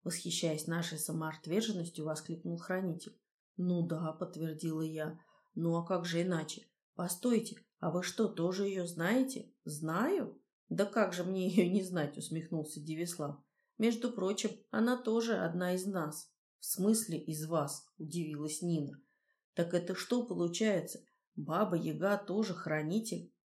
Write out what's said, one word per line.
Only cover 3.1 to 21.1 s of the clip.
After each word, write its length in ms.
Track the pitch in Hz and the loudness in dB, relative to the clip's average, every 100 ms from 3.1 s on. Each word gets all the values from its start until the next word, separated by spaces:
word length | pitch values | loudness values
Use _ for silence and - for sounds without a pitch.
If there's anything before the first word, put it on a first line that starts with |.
| - _ _ _ - | -18 _ _ _ -2
«Ну 240 | 180 175 | 2 2
да», 320 | 170 160 165 | 2 0 -2
подтвердила 680 | 156 175 151 160 156 165 156 | -4 -8 -4 -4 -2 -2 0
я. 380 | 160 156 156 160 _ _ _ - | -2 -2 -4 -6 _ _ _ -2
«Ну 200 | 165 170 | 2 2
а 80 | |
как 220 | 170 180 170 | 0 -2 0
же 160 | 170 | 0
иначе? 460 | 185 170 - - - _ _ | 2 0 -2 -10 -14 _ _
Постойте, 640 | - 175 - 247 226 - - _ _ | -6 -4 0 4 4 2 -10 _ _
а 100 | 170 | -2
вы 140 | 170 | 0
что, 240 | 175 - 220 | -2 0 0
тоже 400 | - 175 185 202 | 2 0 2 0
ее 180 | 190 175 | 0 -4
знаете?» 680 | 170 170 247 262 - - _ | 0 2 4 2 -2 -10 _
«Знаю? 760 | - 147 160 170 262 381 170 - _ _ _ | -10 -4 -2 2 2 2 -2 -10 _ _ _
Да 160 | 170 202 | 0 2
как 280 | 226 190 | 4 2
же 100 | 180 | 2
мне 240 | 180 190 185 | -2 2 4
ее 240 | 175 175 | 6 6
не 100 | 196 | 4
знать?» 360 | 185 180 147 - | 2 0 -2 -4
усмехнулся 600 | - 160 165 165 151 - | -6 -6 -2 -4 -4 -8
Девислав. 580 | 151 156 170 - 147 147 _ _ _ - | -6 -4 -4 -4 -6 -6 _ _ _ 2
«Между 320 | 220 226 240 | 2 2 -2
прочим, 400 | 220 185 214 214 - _ | 0 -2 0 -2 -4 _
она 260 | 220 233 247 | 2 2 2
тоже 420 | 220 226 226 196 | 2 2 2 2
одна 360 | 170 170 180 | 2 0 0
из 140 | 185 190 | 0 0
нас». 440 | 185 151 151 - _ _ _ | -2 -2 -4 -12 _ _ _
«В 60 | - | -6
смысле 520 | - 196 220 - 165 | 2 4 4 2 -4
из 280 | - 151 156 | -4 -6 0
вас?» 440 | 165 147 - - _ | 2 2 -4 -12 _
удивилась 640 | 160 170 151 147 151 - | -6 -4 -4 -4 -4 -2
Нина. 400 | 175 165 139 - _ _ _ _ _ - | 0 0 0 -8 _ _ _ _ _ -2
«Так 180 | 170 | 2
это 220 | 175 175 185 | 0 0 -6
что 280 | - 247 | 0 0
получается? 760 | 240 170 170 170 220 190 - - - | 0 0 0 2 2 2 0 -10 -16